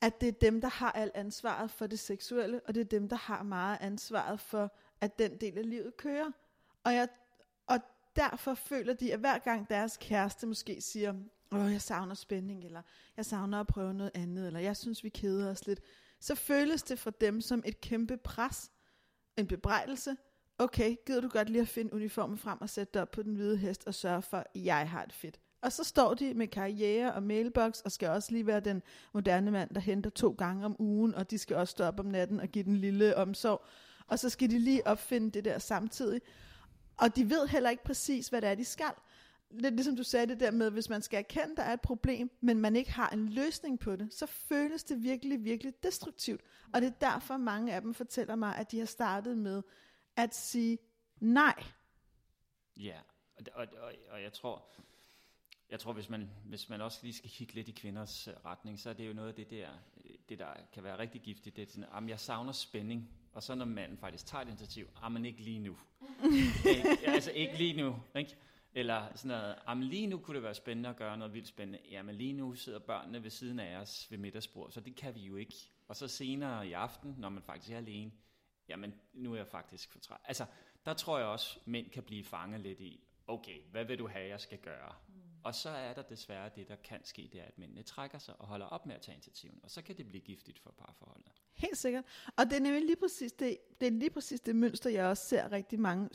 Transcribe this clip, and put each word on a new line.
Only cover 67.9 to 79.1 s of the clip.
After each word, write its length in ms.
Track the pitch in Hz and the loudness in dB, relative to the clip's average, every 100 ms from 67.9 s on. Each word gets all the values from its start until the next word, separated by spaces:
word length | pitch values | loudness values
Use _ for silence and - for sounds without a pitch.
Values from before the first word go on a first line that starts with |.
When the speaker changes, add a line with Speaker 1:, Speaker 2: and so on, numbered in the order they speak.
| 117 - 143 | -2 -6 -6
Speaker 2:
ikke? 200 | 147 - - - _ | -6 -8 -20 -20 _
Eller 340 | 127 117 113 107 - | -4 0 0 -2 -8
sådan 220 | 131 117 | -6 -4
noget, 180 | 104 98 - | -4 -6 -4
"Jamen, 160 | 123 | -4
lige 240 | 131 190 214 | -2 -2 -4
nu 100 | 185 | -4
kunne 180 | 160 143 | -6 -8
det 80 | |
være 100 | 113 | -6
spændende 360 | 104 - 117 120 | -8 -6 -6 -6
at 60 | 120 | -6
gøre 220 | 107 107 | -8 -6
noget 160 | 110 | -8
vildt 140 | 107 - | -10 -14
spændende." 320 | - 101 98 - | -12 -12 -12 -12
"Jamen, 240 | 95 101 104 | -12 -10 -8
lige 180 | 127 | -6
nu 220 | 139 131 123 | -4 -6 -8
sidder 240 | - 107 | -10 -10
børnene 440 | 104 107 76 117 | -6 -6 -6 -12
ved 60 | 110 | -12
siden 300 | - 123 123 | -10 -8 -8
af 180 | 95 92 | -8 -10
os 300 | 101 - - | -10 -12 -12
ved 60 | 107 | -10
middagsbordet, 560 | 101 107 - - 78 | -10 -10 -12 -14 -14
så 60 | - | -14
det 160 | 113 127 | -16 -12
kan 200 | 139 117 | -12 -10
vi 40 | |
jo 140 | 95 98 | -10 -10
ikke." 200 | 107 - - _ - | -10 -14 -20 _ -16
Og 80 | - | -12
så 120 | 135 | -8
senere 600 | - 135 139 143 117 98 | -6 -6 -4 -4 -6 -6
i 60 | |
aften, 420 | 87 113 - 143 131 | -6 -6 -8 -14 -10
når 120 | 101 | -10
man 140 | 98 | -10
faktisk 300 | - 73 - | -12 -16 -12
er 40 | 117 | -12
alene, 340 | 113 104 107 107 _ _ _ _ - | -10 -10 -12 -14 _ _ _ _ -14
"Jamen, 240 | 85 104 104 _ | -12 -12 -14 _